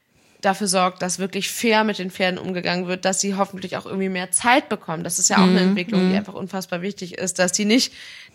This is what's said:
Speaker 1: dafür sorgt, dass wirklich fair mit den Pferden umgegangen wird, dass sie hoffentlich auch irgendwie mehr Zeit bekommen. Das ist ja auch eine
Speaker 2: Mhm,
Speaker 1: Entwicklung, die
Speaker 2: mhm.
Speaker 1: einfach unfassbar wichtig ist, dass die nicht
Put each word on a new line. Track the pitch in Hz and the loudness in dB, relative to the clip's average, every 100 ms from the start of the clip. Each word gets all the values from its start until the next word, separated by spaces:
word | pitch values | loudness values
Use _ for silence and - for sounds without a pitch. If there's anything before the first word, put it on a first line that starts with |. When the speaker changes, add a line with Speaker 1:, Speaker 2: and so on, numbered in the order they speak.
| _ _ _ _ | _ _ _ _
Speaker 1:
dafür | 196 185 202 | -2 0 0
sorgt, | 190 185 - | 2 2 0
dass | 180 180 | -6 -4
wirklich | 190 196 - | -4 -4 -6
fair | - 233 214 | -2 2 4
mit | 214 202 | 2 -2
den | 185 | -6
Pferden | - 185 180 | -2 -2 0
umgegangen | 185 180 175 180 180 | -6 -4 -2 -2 -2
wird, | 185 | -2
dass | 190 196 | 0 0
sie | 202 196 | -2 0
hoffentlich | 196 190 185 - | -2 -2 -8 -8
auch | - | -6
irgendwie | 190 190 | -4 -2
mehr | 180 185 | -4 -4
Zeit | - 233 269 - | 0 4 4 2
bekommen. | 208 - 165 | -6 -4 -6
Das | 170 - | -4 0
ist | - | 2
ja | 208 | 6
auch | |
eine | 185 185 | 6 6
Speaker 2:
Mhm, | 185 | 4
Speaker 1:
Entwicklung, | 196 175 190 | 2 0 2
die | 185 | 2
Speaker 2:
mhm. | 196 | 0
Speaker 1:
einfach | 196 - | -2 -10
unfassbar | 185 190 - 175 | -8 -8 -6 -6
wichtig | 196 202 175 - | -6 -8 -12 -6
ist, | 185 - | -6 0
dass | 180 | 0
die | - 208 | 2 4
nicht | 247 - - - - - | 4 4 -6 -18 -20 -14